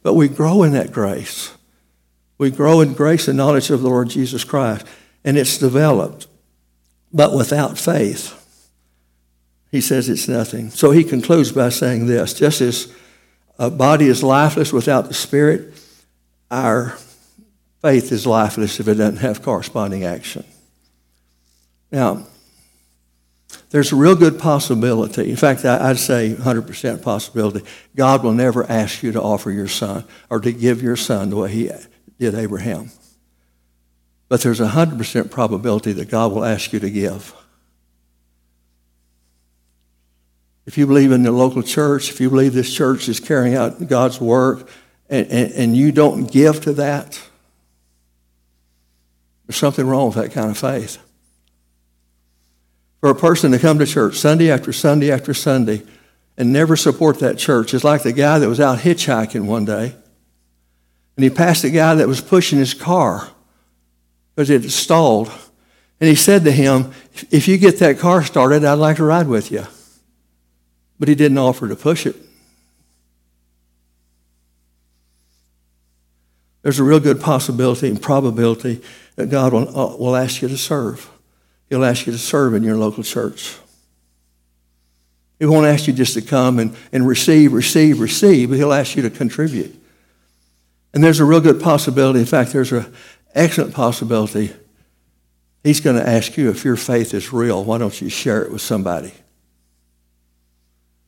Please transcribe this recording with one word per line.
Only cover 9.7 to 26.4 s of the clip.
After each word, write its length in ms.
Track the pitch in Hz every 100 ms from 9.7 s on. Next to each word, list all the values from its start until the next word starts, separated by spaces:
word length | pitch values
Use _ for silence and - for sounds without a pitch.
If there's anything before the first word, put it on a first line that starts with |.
he 80 | 135
says 300 | - 131 123
it's 180 | 95 -
nothing. 420 | 120 113 117 110
So 220 | - 147
he 120 | 160 160
concludes 480 | 127 117 170 120
by 160 | 131 123
saying 380 | 123 127 113 120
this, 260 | 117 82
"Just 260 | - 147 156
as 320 | 123 123 - - _ _ _ _ _ -
a 140 | 123
body 360 | 127 135 151 139
is 140 | 120
lifeless 520 | 135 135 151 160 147
without 340 | 127 147 131 -
the 60 |
Spirit, 600 | - - 143 147 - - - _ _ _ _ _ _ -
our 460 | 123 123 117 123 - - _ _ _ _ _ _ _
faith 300 | 156 131 -
is 160 | 110 120
lifeless 520 | 110 107 113 104 -
if 80 | 107
it 60 | 107
doesn't 220 | 107 107
have 240 | 127 104
corresponding 640 | - 98 - 117 101 95
action." 400 | 90 80 - - - _ _ _ _ _ _ _ _ _ _ _ _ _ _
Now, 340 | 135 117 - - _ _ _ _ _ _ _ _ _ _ _ _ - _
there's 220 | 147 135
a 40 | 139
real 200 | 165 175
good 240 | 165 -
possibility. 920 | 165 143 - 113 120 113 107 - -
In 60 | 123
fact, 280 | 147 131
I, 280 | 135 120 131
I'd 80 | 123
say 340 | - 120 110
hundred 320 | 113